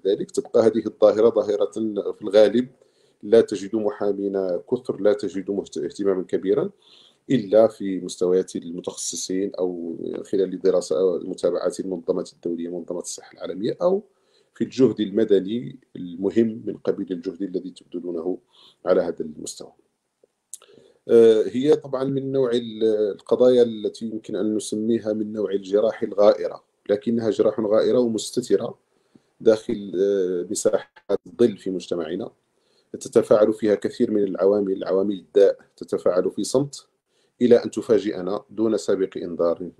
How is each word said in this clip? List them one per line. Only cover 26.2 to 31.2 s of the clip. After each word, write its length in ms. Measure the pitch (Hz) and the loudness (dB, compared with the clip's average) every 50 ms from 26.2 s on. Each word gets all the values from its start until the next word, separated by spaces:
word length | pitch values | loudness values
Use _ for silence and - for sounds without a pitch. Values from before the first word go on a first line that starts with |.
| 104 107 104 107 107 95 - - _ _ _ _ _ - | 6 6 6 4 0 -8 -8 -10 _ _ _ _ _ -2
لكنها 400 | 104 104 - 120 117 117 113 110 | -2 0 0 -2 -2 0 0 0
جراح 300 | 98 - 110 107 - - | 0 2 2 2 2 0
غائرة 380 | 110 101 107 113 - 104 117 123 | -2 0 2 2 2 2 2 2
ومستترة 800 | 123 113 110 104 - - - 123 117 - 98 95 117 98 - _ _ _ _ _ _ _ _ _ _ _ _ - | 2 0 -2 -4 -6 -6 -6 -6 -2 0 0 0 0 -2 -10 _ _ _ _ _ _ _ _ _ _ _ _ 0
داخل، 520 | 113 110 107 107 - - 117 104 101 101 82 90 | 2 4 4 2 2 -6 -8 -6 -8 -6 -2 0
آه، 500 | 98 101 101 98 92 90 92 87 87 98 | 0 2 2 0 0 -2 -4 -4 -6 -6
مساحات 680 | 101 - - 107 101 95 - _ _ - _ - 101 - | -6 -2 0 0 0 0 -4 _ _ -14 _ -4 -4 -4